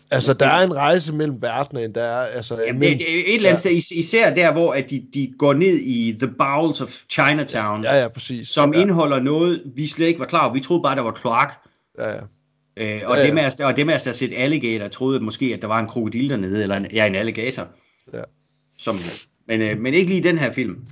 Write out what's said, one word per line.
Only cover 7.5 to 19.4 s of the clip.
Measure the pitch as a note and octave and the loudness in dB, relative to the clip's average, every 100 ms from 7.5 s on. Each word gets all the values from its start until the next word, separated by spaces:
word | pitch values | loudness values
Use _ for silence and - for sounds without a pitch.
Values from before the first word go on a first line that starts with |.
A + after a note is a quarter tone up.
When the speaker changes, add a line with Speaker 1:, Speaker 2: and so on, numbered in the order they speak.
| A#2 G#2+ G#2+ | -4 -4 -2
Speaker 1:
Ja, | A2+ C#3 | 2 2
ja, | A#2 | 2
præcis. | A#2 - B2 A2+ | -4 -10 -10 -4
Speaker 2:
som | - D3 | 2 4
Speaker 1:
Ja. | D#3+ | 4
Speaker 2:
indeholder | G3+ E3+ D3 C#3 | 4 4 2 2
noget, | C3 D#3 F3 E3 C#3+ B2 | 0 2 2 0 -6 -8
vi | D3+ | -6
slet | - E3 | 0 0
ikke | E3 | 0
var | - | -2
klar | E3+ C3 | 0 0
over. | |
Vi | B2+ | 0
troede | C3+ F3 | 0 0
bare, | C#3 C3+ | 0 0
der | |
var | A#2 | -2
kloak. | G#2+ B2 A#2 C#3+ - _ _ _ - | -4 -2 0 0 -4 _ _ _ -8
Speaker 1:
Ja, | A2+ | -8
ja. | G#2 G2+ _ _ _ _ - | -8 -12 _ _ _ _ -10
Speaker 2:
Øh, | A2 G#2+ G2 | -8 -6 0
og | C3+ | 4
Speaker 1:
Ja, | |
ja. | C#3 | 4
Speaker 2:
dem | D#3 | 4
af | C#3 | 0
os, | - | 0
og | C#3 B2+ | 0 2
dem | D3 | 2
af | C#3+ | 0
os, | |
der | C3 | -2
har | |
set | A2+ B2 B2 | -4 -4 -2
Alligator, | C3+ D#3 A#2+ A2 G2+ | -2 0 -2 -4 -6
troede | - C3 C3 | -4 -2 0
måske, | G#2+ - C3 | -2 -4 -4
at | G#2+ | -4
der | G#2+ | -2
var | A2 | -2
en | A2 | -2
krokodille | A#2+ G#2+ A#2 C#3 | -4 -4 -2 -2
dernede, | B2+ F#2 G#2 | -2 -2 -2
eller | G2 G2 | 0 -2
en, | F#2+ | -2
ja, | A2 G#2+ | 0 0
en | F#2+ | 0
alligator. | A2+ A2 A#2+ C3 - _ _ _ _ | -4 -4 -6 -8 -12 _ _ _ _
Speaker 1:
Ja. | A#2 A2 _ _ _ _ - | -14 -14 _ _ _ _ -10
Speaker 2:
Som, | - G2+ E2+ - - _ | -6 -6 -6 -10 -12 _